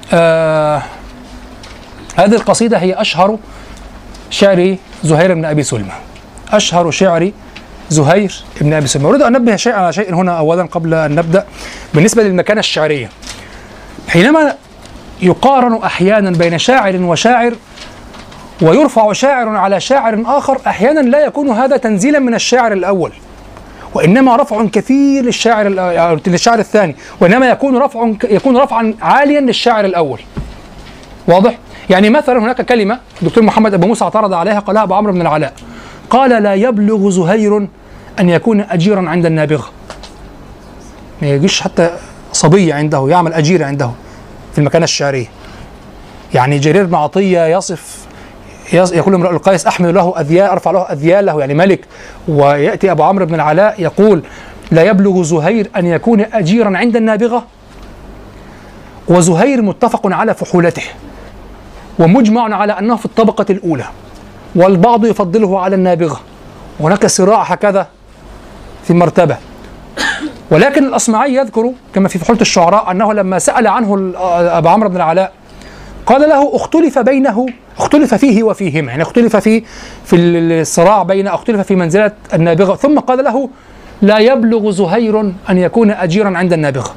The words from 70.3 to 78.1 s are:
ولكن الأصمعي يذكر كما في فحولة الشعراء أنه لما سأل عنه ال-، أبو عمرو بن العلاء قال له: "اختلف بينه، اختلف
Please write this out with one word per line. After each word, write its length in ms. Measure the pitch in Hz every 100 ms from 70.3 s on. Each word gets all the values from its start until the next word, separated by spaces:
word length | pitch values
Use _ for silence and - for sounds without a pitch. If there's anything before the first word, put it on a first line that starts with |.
| - -
ولكن 340 | 160 262 277 269
الأصمعي 500 | 226 - 220 277 254
يذكر 360 | 254 226 233 247 - 196
كما 120 | 190
في 120 | 180
فحولة 220 | - 233
الشعراء 500 | 202 190 170 202 185
أنه 220 | 185 214
لما 260 | 208 185 185
سأل 280 | - - 214
عنه 280 | 214 208 202
ال-، 200 | 190 180 185 175 175
أبو 200 | 170 160
عمرو 200 | 196 208
بن 60 | 180
العلاء 360 | 160 175 190 - - - - - - - -
قال 160 | 262 302
له: 260 | 285 285 277
"اختلف 440 | - 320 330 269
بينه، 460 | 233 269 262 208 254 - - -
اختلف 360 | 262 294 302